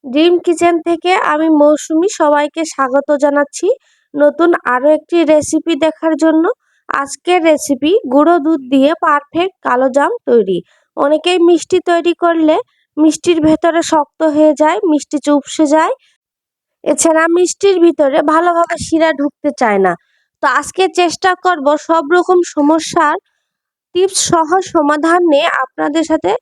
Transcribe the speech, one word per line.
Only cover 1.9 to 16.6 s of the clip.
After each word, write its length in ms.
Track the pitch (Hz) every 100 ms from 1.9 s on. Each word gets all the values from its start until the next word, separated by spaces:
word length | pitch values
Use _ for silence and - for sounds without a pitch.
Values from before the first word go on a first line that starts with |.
| 320 370
সবাইকে 500 | - 311 294 294 320
স্বাগত 440 | 320 - 269 269 277 294
জানাচ্ছি 520 | 285 285 285 - 359 539 _ _ _
নতুন 360 | 285 294 294 339 349
আরও 240 | - 247 277
একটি 300 | 311 302 339
রেসিপি 500 | 302 302 294 311 330 302
দেখার 380 | 311 311 320 320
জন্য। 280 | 320 320 339 494 _ _ -
আজকের 520 | - 277 - - 359
রেসিপি 500 | 330 294 - 269 302 427 277
গুঁড়ো 300 | 262 302 349
দুধ 220 | 285 320 254
দিয়ে 200 | 269 269 330
পারফেক্ট 540 | 330 294 285 320 370 _
কালো 260 | 262 247 262
জাম 240 | 254 302 466
তৈরি। 340 | - 240 190 175 - _ _ -
অনেকেই 420 | 285 302 349 359
মিষ্টি 400 | 339 339 - 370
তৈরি 340 | 359 339 339
করলে 420 | 330 339 330 311 330 - _ _ -
মিষ্টির 420 | 311 302 - 330
ভেতরে 400 | 311 311 339 320
শক্ত 380 | 320 320 285 _ 320
হয়ে 240 | 294 311
যায়, 240 | 277 302 359 392
মিষ্টি 300 | 302 - 294
চুপসে 460 | - 294 - - 311
যায়। 280 | 311 339 523 _ _ _ _ _ _